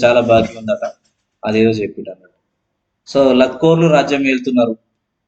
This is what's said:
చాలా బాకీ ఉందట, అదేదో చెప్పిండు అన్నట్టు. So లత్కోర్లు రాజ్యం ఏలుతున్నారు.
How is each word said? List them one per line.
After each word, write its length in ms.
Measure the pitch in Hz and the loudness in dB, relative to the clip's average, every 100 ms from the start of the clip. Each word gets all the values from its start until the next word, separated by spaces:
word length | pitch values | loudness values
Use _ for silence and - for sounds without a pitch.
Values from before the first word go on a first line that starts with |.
చాలా 160 | 120 120 | 2 2
బాకీ 320 | 117 113 110 113 | 2 2 0 -6
ఉందట, 240 | 110 104 - - _ _ _ _ | -8 -6 -8 -14 _ _ _ _
అదేదో 300 | 107 110 113 107 | -4 0 0 0
చెప్పిండు 320 | 101 - 95 | -6 -10 -18
అన్నట్టు. 260 | - _ _ _ _ _ _ _ _ - | -18 _ _ _ _ _ _ _ _ -4
So 120 | 143 135 123 | 0 2 4
లత్కోర్లు 480 | 123 - 160 165 165 147 | 2 2 2 2 2 2
రాజ్యం 260 | 135 139 135 | 0 -2 -2
ఏలుతున్నారు. 420 | 131 131 123 113 113 _ _ _ _ | -2 -2 0 -2 -4 _ _ _ _